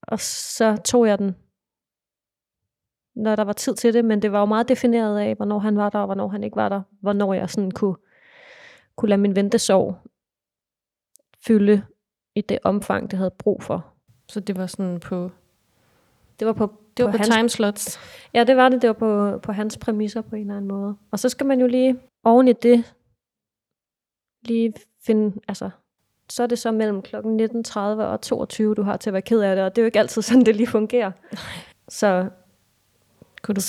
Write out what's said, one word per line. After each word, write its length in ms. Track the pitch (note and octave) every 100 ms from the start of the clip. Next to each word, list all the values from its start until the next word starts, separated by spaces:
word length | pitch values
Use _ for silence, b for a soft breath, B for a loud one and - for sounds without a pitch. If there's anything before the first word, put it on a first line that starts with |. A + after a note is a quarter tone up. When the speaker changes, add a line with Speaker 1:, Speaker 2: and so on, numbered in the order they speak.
Speaker 1:
Og 180 | - A3
så 560 | - - - - A3+ G#3
tog 220 | - B3 A3+
jeg 120 | G3+
den, 180 | G3 F#3 _ _ _ _ _ _ _ _ _ _ _ _ _ _ _ _ _ -
når 200 | G#3+ G#3+
der 60 |
var 80 | G3+
tid 220 | G#3 -
til 200 | A3 A#3
det. 100 | A3+
Men 180 | A#3 G#3
det 100 | G#3+
var 60 | G3+
jo 40 | G#3
meget 220 | G#3+ A#3+
defineret 500 | B3+ B3 A#3 A3 G#3
af, 160 | G#3
hvornår 240 | G#3 G#3 G#3
han 180 | G#3+ G#3
var 140 | G#3
der, 80 | G#3
og 80 | G3+
hvornår 220 | G3 G3+
han 160 | G3+
ikke 120 | G#3+ G#3+
var 120 | G#3
der. 140 | G3 F#3+ _
Hvornår 340 | G3 G3+ G3+
jeg 160 | F#3+ F#3
sådan 200 | - F#3+
kunne, 260 | - G3+ F3+ b b b b b b b b b -
kunne 120 | G#3+
lade 120 | G3+
min 160 | G3+ G3
ventesorg 600 | G3+ A#3 - F#3+ F#3+ F#3 - _ _ _ _ _ _ _ _ _ _ _ _ _ -
fylde 360 | A3 G3+ G#3 G3+ _ _ _ _
i 60 | -
det 180 | - -
omfang, 460 | - G3+ - G3 -
det 60 | F#3+
havde 120 | F#3 -
brug 240 | - G3
for. 240 | - F3 - _ _ _ _
Speaker 2:
Så 120 | G#3+
det 160 | G3 F#3
var 100 | F#3
sådan 340 | - F#3+ F3
på 300 | - F#3 F3+ - _ _ _ _ _ _ _ _ _ _
Speaker 1:
Det 60 | A3
var 60 |
på, 280 | A3 G#3 - _ -
Speaker 2:
det 80 |
var 60 | A#3+
Speaker 1:
på 60 | G#3+
Speaker 2:
på 40 |
Speaker 1:
hans 120 | G#3+ A3+
Speaker 2:
timeslots? 640 | A#3 - G#3 G#3 - B B B B
Speaker 1:
Ja, 100 | A#3+
det 120 | A#3+ C4
var 120 | B3+
det. 140 | B3+
Det 60 | A#3
var 60 |
på, 440 | A3 A3+ G#3 G3+ G3
på 140 | -
hans 240 | G3+ G#3+ -
præmisser 420 | - G#3+ G#3+ A3+
på 160 | A3 G#3+
en 40 |
eller 160 | G#3 G3+
anden 120 | G3
måde. 280 | G3 G3+ G3+ _
Og 80 | F#3
så 100 | B3+
skal 180 | - C#4
man 140 | C4
jo 60 | B3
lige 340 | B3+ B3+ B3+ _ _
oven 240 | A3+ A#3 B3+
i 40 |
det 420 | A#3+ A#3 A#3+ A#3 _ _ _ _ _ _ _ _ _ _ _ _ _ _ _
lige 300 | A#3 A3+ A3+ G#3+ _ _ -
finde, 340 | A3 G#3+ G3+ -
altså, 220 | G3 G3 - _ _ _ _ _
så 120 | -
er 40 | A#3+
det 120 | A#3
så 120 | A#3+
mellem 320 | A3 A3 G3+
klokken 340 | F#3+ A3 G#3+ A3
nitten 280 | A3 A#3
tredive 420 | A3+ - G3+ G#3+ G#3+
og 140 | G#3+
toogtyve, 540 | - A#3 - - G#3+
du 80 | G#3
har 140 | G3+ G3+
til 140 | -
at 40 |
være 80 | F#3+
ked 180 | - A3+
af 160 | G3 F#3+
det, 80 |
og 120 | F#3+ F#3+
det 60 |
er 20 |
jo 20 | A3+
ikke 120 | A3+
altid 240 | A3 -
sådan, 220 | G#3+ B3 A3
det 100 | G#3+
lige 100 | A#3
fungerer. 440 | A3 G#3+ B3 G3+ F#3 B
Speaker 2:
Nej. 80 | B B B B _ -
Speaker 1:
Så 400 | - G#3 F3+ F#3+ - _ _ _ _ _ _ _ _ - -
Speaker 2:
Kunne 120 | -
du 60 |
Speaker 1:
så 80 | G3+